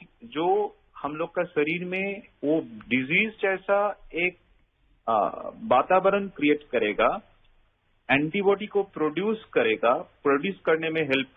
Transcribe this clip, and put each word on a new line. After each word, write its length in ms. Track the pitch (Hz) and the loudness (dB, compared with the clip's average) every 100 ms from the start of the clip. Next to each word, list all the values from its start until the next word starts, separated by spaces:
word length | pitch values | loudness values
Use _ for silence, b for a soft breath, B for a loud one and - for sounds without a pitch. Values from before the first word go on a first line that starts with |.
| - _ | -20 _
जो 520 | 117 151 170 202 208 - _ - | -12 -4 0 0 -2 -8 _ -10
हम 180 | 143 151 | -8 -6
लोग 200 | 165 - | -6 -4
का 80 | |
शरीर 420 | 175 - 147 175 180 | -4 -2 -2 -2 -6
में 360 | 185 196 202 - _ | -6 -6 -8 -14 _
वो 180 | 139 160 | -2 0
disease 720 | 123 110 104 127 131 180 220 214 | -2 -10 -2 -2 0 0 0 -2
जैसा 580 | 196 185 - 202 208 - - 156 | -2 -2 0 0 0 -4 -10 -4
एक, 220 | 180 175 _ _ _ _ _ _ - | -4 -6 _ _ _ _ _ _ 0
आ, 180 | 110 90 - - - | 0 0 -2 -12 -8
वातावरण 640 | 113 123 - 185 185 202 196 | 0 2 4 4 4 2 -2
create 360 | - 147 147 - | 0 2 2 0
करेगा, 500 | 120 104 95 117 202 - _ _ _ _ _ _ _ - | -2 0 2 2 0 -8 _ _ _ _ _ _ _ -2
antibody 540 | 135 151 202 196 196 208 | 0 0 0 2 2 0
को 180 | 202 | -2
produce 600 | 196 156 151 151 202 220 - | -2 -2 -4 -2 -4 -4 -2
करेगा, 400 | 151 113 110 113 | 0 2 2 2
प्रोड्यूस 680 | 143 175 _ 143 139 180 180 - | 0 -2 _ 0 2 0 -4 0
करने 240 | 160 165 | 0 0
में 140 | 160 | -2
help 240 | 147 135 131 | 0 -2 -2